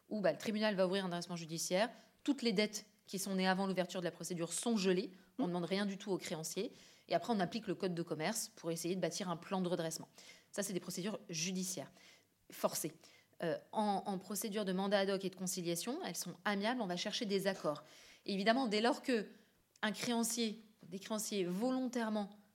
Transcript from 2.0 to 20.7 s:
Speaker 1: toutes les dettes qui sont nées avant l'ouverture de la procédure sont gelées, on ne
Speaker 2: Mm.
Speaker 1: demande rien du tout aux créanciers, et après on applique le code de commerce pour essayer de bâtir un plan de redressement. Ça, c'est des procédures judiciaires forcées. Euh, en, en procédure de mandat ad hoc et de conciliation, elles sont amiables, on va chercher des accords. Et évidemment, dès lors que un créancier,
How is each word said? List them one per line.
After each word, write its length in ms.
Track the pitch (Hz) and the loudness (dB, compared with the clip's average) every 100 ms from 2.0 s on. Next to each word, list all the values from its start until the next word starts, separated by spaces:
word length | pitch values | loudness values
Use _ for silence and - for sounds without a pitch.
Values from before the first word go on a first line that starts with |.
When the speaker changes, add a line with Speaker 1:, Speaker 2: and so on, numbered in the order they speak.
| - _ | -20 _
Speaker 1:
toutes 200 | - 277 | -2 2
les 100 | 233 | 2
dettes 320 | 196 214 - - _ - | 2 2 -2 -12 _ -8
qui 120 | 190 | -6
sont 160 | 196 190 | -2 2
nées 120 | 185 | 4
avant 200 | 185 196 | 4 2
l'ouverture 320 | 185 175 185 | 0 0 -2
de 60 | 175 | -4
la 60 | |
procédure 420 | 165 170 175 165 | -4 -6 -4 -2
sont 240 | - 240 220 | -2 2 4
gelées, 340 | 185 185 - - - - | 6 4 2 -8 -14 -2
on 60 | |
ne 40 | 180 | 0
Speaker 2:
Mm. 20 | |
Speaker 1:
demande 160 | 180 165 | 0 0
rien 200 | 185 202 | 0 0
du 120 | 196 | -2
tout 140 | - | -2
aux 60 | 180 | -2
créanciers, 540 | - 160 160 - 240 - - - - | -2 -4 -4 -4 -4 -6 -20 -20 0
et 40 | |
après 200 | 170 170 | 0 2
on 60 | 220 | 2
applique 280 | 180 233 208 | 2 0 -4
le 80 | 160 | -2
code 180 | 190 | 0
de 80 | 170 | -2
commerce 500 | 165 151 160 226 - - | -2 0 0 0 -4 -6
pour 160 | 165 | -4
essayer 240 | 165 170 185 | -2 -2 0
de 60 | |
bâtir 280 | 170 - 185 | 0 -2 -4
un 60 | 165 | -4
plan 260 | - 190 | -2 -2
de 60 | 175 | 0
redressement. 400 | 175 160 160 - - - - _ | 0 -2 -4 -10 -18 -20 -20 _
Ça, 120 | - | -4
c'est 100 | 196 | -2
des 60 | 180 | -2
procédures 400 | - 185 185 208 - | -4 -4 -4 -6 -6
judiciaires 640 | 165 170 185 185 - 135 - - - _ _ _ | -4 -2 -2 -2 -4 -8 -14 -20 -20 _ _ _
forcées. 420 | - 208 - 156 - - - _ _ | -2 0 0 -6 -8 -18 -20 _ _
Euh, 140 | 170 147 - | -2 -2 -2
en, 280 | 226 208 196 208 | -2 0 0 -2
en 120 | 190 | -6
procédure 460 | - 208 226 208 | -6 -6 -4 -2
de 80 | 196 | 0
mandat 280 | 185 196 196 | 0 4 4
ad 100 | 196 | 4
hoc 160 | 196 190 | 2 -2
et 40 | |
de 60 | 185 | -4
conciliation, 640 | 185 190 170 170 - 302 220 | -4 -2 -2 -2 -2 -4 -4
elles 100 | 180 | -6
sont 180 | 185 - 214 | -8 -4 0
amiables, 360 | 202 208 254 | 2 2 0
on 60 | 196 | 0
va 80 | 180 | -2
chercher 300 | 214 - 202 | -2 -2 0
des 200 | 196 190 | 2 2
accords. 360 | 190 214 196 - - - - - | 2 0 -2 -6 -20 -20 -14 -4
Et 80 | |
évidemment, 320 | 196 202 240 262 | 2 4 4 4
dès 120 | 214 | 4
lors 200 | 233 294 | 4 2
que 240 | - 233 - - - _ _ _ | 2 0 0 -10 -20 _ _ _
un 100 | 214 | -4
créancier, 720 | 208 247 233 226 - 226 196 - | -2 0 2 2 2 0 -2 -10